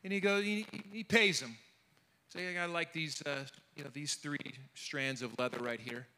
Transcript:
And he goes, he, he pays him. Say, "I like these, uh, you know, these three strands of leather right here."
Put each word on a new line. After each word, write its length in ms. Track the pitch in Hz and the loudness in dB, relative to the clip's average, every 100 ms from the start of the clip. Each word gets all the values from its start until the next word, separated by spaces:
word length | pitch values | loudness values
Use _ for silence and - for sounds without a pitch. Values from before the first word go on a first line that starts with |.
And 80 | 190 | 0
he 80 | 196 | 4
goes, 240 | 196 202 | 6 6
he, 220 | 202 208 214 - 202 | 4 0 -2 -8 -10
he 120 | 208 | -10
pays 360 | 220 226 208 151 | 4 8 8 6
him. 160 | 123 113 - _ _ _ _ _ _ | -2 -12 -18 _ _ _ _ _ _
Say, 280 | 175 180 175 | -8 -4 -2
"I 80 | 175 | 0
like 260 | 170 165 | 0 0
these, 300 | 165 156 - 151 | -2 -2 -2 -2
uh, 200 | 139 135 - _ - | -2 -4 -12 _ -12
you 80 | |
know, 60 | 139 | -10
these 220 | 123 147 - | -6 -4 -4
three 220 | 147 143 135 127 135 | -2 -4 -4 -12 -16
strands 480 | - - 143 135 127 | -12 -6 0 0 0
of 160 | 123 117 | -4 0
leather 220 | 123 123 | 0 0
right 200 | 120 117 | -4 -4
here." 280 | 120 120 123 | -6 -8 -10